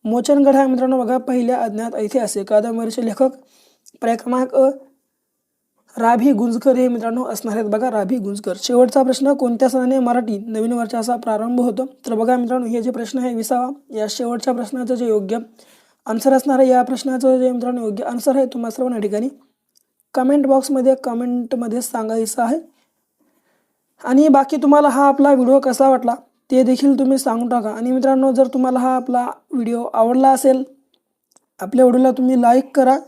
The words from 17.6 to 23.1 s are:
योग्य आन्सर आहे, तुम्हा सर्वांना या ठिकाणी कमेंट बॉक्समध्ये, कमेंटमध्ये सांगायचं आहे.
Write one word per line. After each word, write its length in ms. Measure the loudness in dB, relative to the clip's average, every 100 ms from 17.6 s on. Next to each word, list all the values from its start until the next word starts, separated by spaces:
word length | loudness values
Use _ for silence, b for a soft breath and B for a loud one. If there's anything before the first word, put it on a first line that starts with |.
| -4 -4
योग्य 220 | -6 -6
आन्सर 320 | -6 -2 0 0
आहे, 100 | 0
तुम्हा 240 | -4 -8
सर्वांना 260 | -4 -4 -2
या 60 |
ठिकाणी 260 | -4 -4 -6 -10 _ _ _ _ _ _ _
कमेंट 320 | -2 2 2 4
बॉक्समध्ये, 480 | 2 2 0 2
कमेंटमध्ये 880 | 2 -2 -6 -4 -4 -4 -6 -4 -6
सांगायचं 600 | -6 -8 -4 -4 -4 -2
आहे. 160 | -2 -2 -6 _ _ _ _